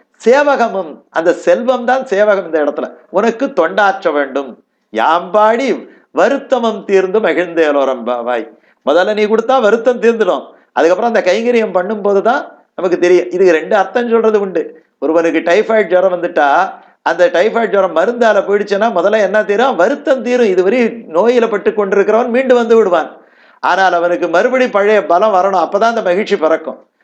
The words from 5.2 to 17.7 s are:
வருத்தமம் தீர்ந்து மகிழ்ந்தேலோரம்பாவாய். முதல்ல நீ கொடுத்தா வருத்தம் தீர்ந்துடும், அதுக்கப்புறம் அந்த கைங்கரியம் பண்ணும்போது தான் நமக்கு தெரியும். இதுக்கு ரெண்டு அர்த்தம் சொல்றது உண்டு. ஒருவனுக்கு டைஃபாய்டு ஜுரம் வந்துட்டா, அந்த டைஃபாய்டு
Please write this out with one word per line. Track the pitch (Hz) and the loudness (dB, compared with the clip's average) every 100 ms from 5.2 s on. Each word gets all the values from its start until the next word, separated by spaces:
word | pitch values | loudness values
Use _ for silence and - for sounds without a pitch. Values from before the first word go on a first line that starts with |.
| 185 208 214 240 269 139 - - _ | 0 2 2 2 -2 -4 -8 -20 _
வருத்தமம் | 135 208 277 - 254 226 208 | 0 0 0 -2 -2 -2 -4
தீர்ந்து | - 190 185 180 | 0 0 2 0
மகிழ்ந்தேலோரம்பாவாய். | 170 156 175 165 151 143 135 127 113 120 117 120 110 - _ _ - | 0 0 -2 0 0 2 0 -2 -6 -6 -4 -6 -6 -18 _ _ 0
முதல்ல | 160 190 | 0 0
நீ | 214 | -2
கொடுத்தா | 208 226 226 262 | 0 0 2 2
வருத்தம் | 208 226 254 233 | 2 2 0 0
தீர்ந்துடும், | 226 226 185 139 - - _ | 0 0 0 -2 -8 -20 _
அதுக்கப்புறம் | - 160 185 233 | 0 0 2 0
அந்த | 220 | 0
கைங்கரியம் | 180 202 233 240 214 180 | 0 0 0 0 0 -2
பண்ணும்போது | 180 214 202 196 | -4 -4 0 0
தான் | 190 269 - - _ | 0 -2 -6 -20 _
நமக்கு | - 180 170 | -6 -4 0
தெரியும். | 175 180 - | 2 2 0
இதுக்கு | 180 190 | 2 2
ரெண்டு | 156 170 208 | 2 0 -2
அர்த்தம் | 190 247 240 | 0 -2 0
சொல்றது | 226 220 214 | 0 2 0
உண்டு. | 196 170 - - _ _ | -2 -6 -8 -14 _ _
ஒருவனுக்கு | 139 165 165 160 | -2 0 0 0
டைஃபாய்டு | 165 185 214 220 190 | 0 0 2 0 2
ஜுரம் | 180 185 | 2 2
வந்துட்டா, | 175 175 170 143 156 190 - - _ | -2 -4 0 2 2 0 -6 -20 _
அந்த | 151 170 175 | -4 2 2
டைஃபாய்டு | 165 214 233 214 | 2 0 0 0